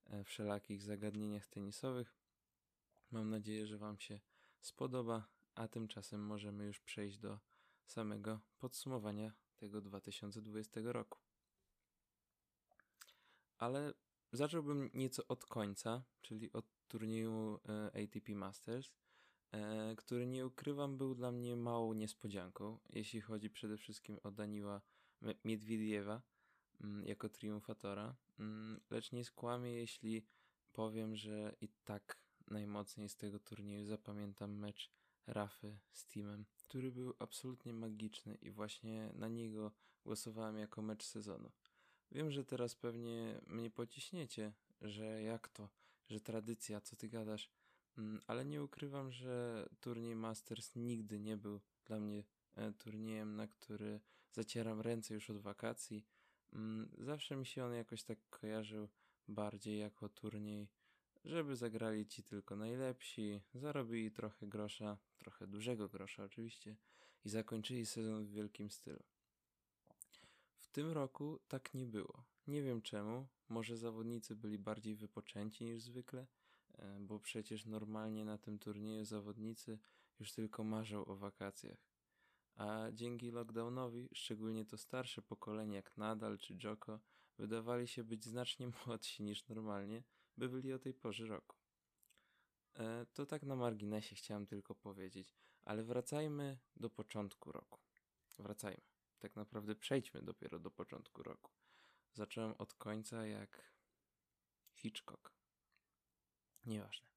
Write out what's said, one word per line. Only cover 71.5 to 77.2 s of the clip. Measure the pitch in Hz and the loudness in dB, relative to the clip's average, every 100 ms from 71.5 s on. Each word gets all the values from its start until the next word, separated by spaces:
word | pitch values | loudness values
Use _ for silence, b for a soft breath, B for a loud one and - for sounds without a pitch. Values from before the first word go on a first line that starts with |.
| 135 - | -4 -2
nie | 131 127 | -2 0
było. | 107 - - 123 _ - | 0 0 -6 -14 _ 0
Nie | 147 | 2
wiem | 139 117 | 4 2
czemu, | - 107 104 120 135 _ _ | 2 0 0 0 -4 _ _
może | 113 113 117 | 0 2 0
zawodnicy | 117 110 113 120 - 107 | 0 0 0 0 -2 -4
byli | 110 104 | 0 0
bardziej | 101 107 110 107 | 0 0 0 -2
wypoczęci | 107 - - 101 107 107 117 | -4 -6 -6 -2 -4 -2 -4
niż | 117 | -4
zwykle, | 117 120 123 127 131 b b b b | -6 -8 -6 -6 -8 b b b b
e, | - 98 101 | -12 -8 -6
bo | 101 | -4
przecież | 107 | -4